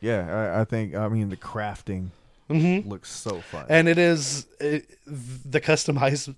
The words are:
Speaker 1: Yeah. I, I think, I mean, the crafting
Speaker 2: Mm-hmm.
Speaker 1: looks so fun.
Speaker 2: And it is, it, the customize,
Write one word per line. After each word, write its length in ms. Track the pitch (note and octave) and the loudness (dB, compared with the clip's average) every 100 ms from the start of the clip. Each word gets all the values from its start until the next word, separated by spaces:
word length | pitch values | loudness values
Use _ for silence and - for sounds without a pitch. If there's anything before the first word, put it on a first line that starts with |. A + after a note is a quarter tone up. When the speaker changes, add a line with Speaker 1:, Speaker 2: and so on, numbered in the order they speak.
Speaker 1:
Yeah. 520 | A2+ G#2+ E2+ G#2 G#2 | -2 0 0 -2 0
I, 60 | G2 | 0
I 40 | |
think, 300 | A2 A2+ G#2+ | 0 -2 -4
I 140 | F2 G#2+ | -2 0
mean, 200 | A2 G2+ | 0 -2
the 60 | F#2 | -4
crafting 720 | - A2 G#2 F#2 - F#2+ F#2 - _ _ - | -10 -8 -6 -8 -8 -6 -6 -12 _ _ -2
Speaker 2:
Mm-hmm. 360 | D#3 E3+ F#3 G#2 | 2 4 2 -2
Speaker 1:
looks 200 | G2 - | -10 -12
so 300 | - A2+ F2+ | -10 -8 -8
fun. 240 | - D#2+ C2+ | -10 -10 4
Speaker 2:
And 180 | D#3+ E3 | 6 6
it 80 | E3+ | 6
is, 500 | F3 E3 C3+ C#3+ - - | 6 4 0 -6 -10 -6
it, 380 | D3 D3+ - _ - | -2 -2 -6 _ -14
the 540 | C#3+ A#2+ B2+ C#3 C#3 | -12 -12 -14 -2 -2
customize, 720 | - D#3 - C#3+ C3+ C#3+ C#3 | 2 2 2 2 2 0 -4